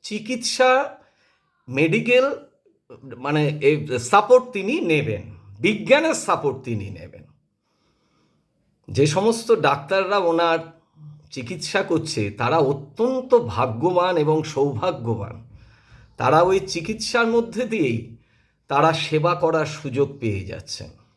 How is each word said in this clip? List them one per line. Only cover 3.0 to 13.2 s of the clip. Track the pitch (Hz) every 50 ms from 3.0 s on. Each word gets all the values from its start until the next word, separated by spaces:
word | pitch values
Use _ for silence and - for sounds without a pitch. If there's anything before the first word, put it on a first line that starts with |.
| 127 135 -
মানে, | 120 127 143 147 151 151 139 - 147
এই | - 139 151 147 - - 127 120
সাপোর্ট | - - - 202 208 208 247 254 247 -
তিনি | - 202 185 202 277 359
নেবেন, | 302 170 156 147 123 113 107 98 - - - - - - - -
বিজ্ঞানের | - 190 214 208 214 208 254 294 320 320 277
সাপোর্ট | - - - 180 151 147 139 120 - -
তিনি | 123 117 101 95 95
নেবেন। | 92 80 76 - - - - _ _ _ _ _ _ _ _ _ _ _ _ _ _ _ _ _ _ _ _ _ _ _ _ _ _ _ _ _ _ _ _ -
যে | 101 123 143
সমস্ত | 151 147 185 202 226 226 226 - - 226
ডাক্তাররা | - 147 139 139 147 151 - 190 190 190 180 202
ওনার | 202 180 170 165 165 170 170 165 165 160 156 - _ _ _ _ - - - - - _ _
চিকিৎসা | - 135 120 117 185 - - - - 196 190
করছে | - 170 156 156 - - 131 101 101
তারা | 101 - 123 123 151
অত্যন্ত | 165 147 131 143 - - - - - 226 254 262 254